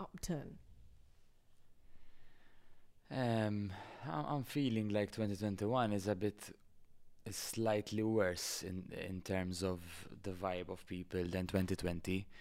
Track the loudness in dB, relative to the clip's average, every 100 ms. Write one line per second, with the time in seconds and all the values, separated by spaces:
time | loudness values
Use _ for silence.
0 | -10 -6 -2 -2 -2 -10 -16 -18 -18 -20
1 | -20 -20 -20 -20 -20 -20 -20 -20 -14 -10
2 | -8 -8 -10 -12 -16 -16 -14 -14 -16 -18
3 | -6 0 4 4 4 2 0 -4 -10 -8
4 | -4 -2 0 -2 0 2 4 4 4 4
5 | 2 2 0 2 0 2 2 4 4 4
6 | 2 2 2 -2 -10 -16 -20 -20 -18 -18
7 | -18 -12 -8 -6 -4 2 4 4 2 2
8 | 4 6 4 4 -2 -2 -4 -4 -6 -6
9 | -4 -4 0 2 2 2 2 0 -4 -10
10 | -10 -8 -6 -2 -2 -2 -4 -6 -6 -6
11 | -2 0 2 0 2 2 2 2 0 0
12 | 0 0 -2 -10